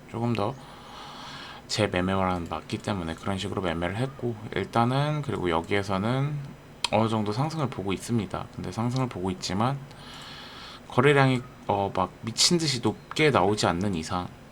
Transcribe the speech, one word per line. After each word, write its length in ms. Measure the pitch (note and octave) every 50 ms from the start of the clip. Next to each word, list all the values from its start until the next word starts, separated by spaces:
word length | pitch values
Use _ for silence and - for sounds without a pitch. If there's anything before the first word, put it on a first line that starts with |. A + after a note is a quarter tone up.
| - -
조금 220 | - A2+ A#2 A#2+ A#2
더 200 | G#2+ G2+ A2+ C3+ C3+ - - - - - - - - - - - - - - - - - - - - - -
제 200 | - - G#2 G2
매매와는 580 | G2 F2+ F2+ F#2+ F#2+ F#2+ F#2+ F#2 F2+ F2 E2+ D#2+
맞기 300 | D#2+ D#2 - - A2 G#2
때문에 380 | - A#2+ G#2+ F#2+ E2 E2 E2
그런 220 | - - G2 G2 F#2
식으로 220 | G2 G2 G2 G2+
매매를 360 | F#2+ F2 D#2+ E2+ E2+ F2 F#2+
했고, 380 | G#2+ C3 C3+ C3+ - - A#2+ A2+ G#2 A2 - -
일단은 680 | - - - - A#2 A#2+ A#2+ B2+ C#3 D3 D3+ D3+ D3+ C#3
그리고 280 | C#3+ G#2 F#2 F2 F2
여기에서는 880 | D#2+ E2 E2+ - G2+ G2+ G2 G2 G2 F#2 G2+ A2+ B2+ C3+ C#3 D3 D3+ C#3+ - - - - - - - - - - -
어느 160 | G#2+ A2+ G#2+
정도 240 | A2+ A2 G#2 G#2 G#2
상승을 360 | A#2+ C#3+ D#3+ D#3+ D#3+ C#3+ A2
보고 240 | - - F#2+ G2 F#2
있습니다. 540 | F2+ - - A#2 A#2 F#2+ - - E2 - - -
근데 180 | - F2+ F#2 F#2
상승을 360 | A2 A2+ B2 B2 C3 C3 A#2+
보고 220 | - F2+ F2+ F#2+
있지만 460 | F2+ - - - F#2 G2 A2+ C3 C#3 C#3 - - - - - - - - - - - - - - - - - - - - - -
거래량이, 540 | - B2 C3 D3 D3 C#3 C3+ C3 B2+ A#2+ A#2+ - - - -
어, 260 | - G2+ G2+ G2 F#2+ -
막 180 | F#2 F#2 F2+ - - -
미친 340 | A2+ A2 - - - F3
듯이 240 | E3+ D#3+ D3 C3 A#2
높게 500 | - A2 F#2+ - - - - - D#3 D3+
나오지 360 | A#2+ G2 F2+ G2 G#2+ G#2 -
않는 280 | G2+ E2+ E2+ G2 G#2+ F#2
이상 340 | D#2+ D#2+ - F#2 F2+ F2+ - - - - -